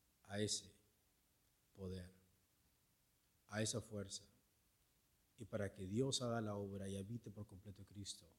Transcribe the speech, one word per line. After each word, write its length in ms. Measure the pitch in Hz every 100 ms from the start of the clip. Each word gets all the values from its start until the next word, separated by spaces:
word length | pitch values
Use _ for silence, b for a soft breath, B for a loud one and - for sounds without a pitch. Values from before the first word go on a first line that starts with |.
| _ _
a 180 | - 101
ese 280 | 104 - - - - _ _ _ _ _ _ _ _ 98
poder, 380 | 92 92 90 - - _ _ _ _ _ _ _ _ _ _ _ -
a 140 | 104
esa 180 | 110 120
fuerza, 460 | - 104 98 - - - _ _ _ _ _ _ _ _ _ -
y 80 | 107
para 280 | 104 98
que 140 | - 95
Dios 340 | 107 135 131
haga 200 | 120 117
la 160 | 107 101
obra 320 | 101 98 98
y 80 | 98
habite 340 | 98 117 110
por 160 | 107 107
completo 380 | 95 104 95 98
Cristo 440 | 101 98 - -